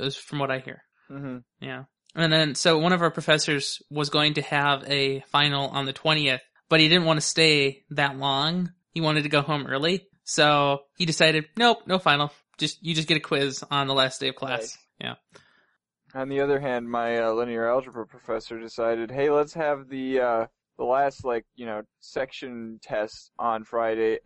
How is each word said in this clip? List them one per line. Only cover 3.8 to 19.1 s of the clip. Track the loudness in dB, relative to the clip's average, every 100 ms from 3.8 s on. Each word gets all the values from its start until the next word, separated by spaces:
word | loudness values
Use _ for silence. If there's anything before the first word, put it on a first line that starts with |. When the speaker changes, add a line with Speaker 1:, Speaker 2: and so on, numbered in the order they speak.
| -10
Speaker 1:
was | -6 -2
going | 2 2
to | 0
have | 0 0 2 0 0
a | 0 0 -2 -2
final | 2 2 2 -2
on | -4 -6
the |
twentieth, | -2 0 2 2 -2 -6 _ _
but | 4
he | 6
didn't | 6 4
wanna | 2
stay | 2 4 4 4 2 -2 _
that | -2 -2 0
long. | -2 0 0 -2 -4 -8 _
He | -4
wanted | 0 0
to | 0
go | 0
home | 0 -2 -4
early. | -2 -2 -2 -6 _
So | -6 2 4 4 4 0 -4 _
he | -4
decided, | 2 4 4 -2 0
"Nope, | 2 2 0
no | 0
final. | 2 2 0 -6 _ -6
Just, | -6 -6
you | -4
just | -2 0
get | -2
a |
quiz | 0 0 0 -4 -4
on | -2 0
the |
last | 2 0 0
day | -6
of |
class." | -6 -6 -6 -6 -14 _ _
Speaker 2:
Right. | -10 -10 _ -20 _ _ _ _ _ _ _
Speaker 1:
Yeah. | -10
Speaker 2:
On | -4
the | -2
other | 2 0
hand, | 0 -4 -4
my, | -4 0 0
uh, | 0
linear | 0 -2 -2 0
algebra | 0 -2 -10 -14
professor | -14 -6 -6 -6 -12
decided, | -12 -4 -2 -2 -4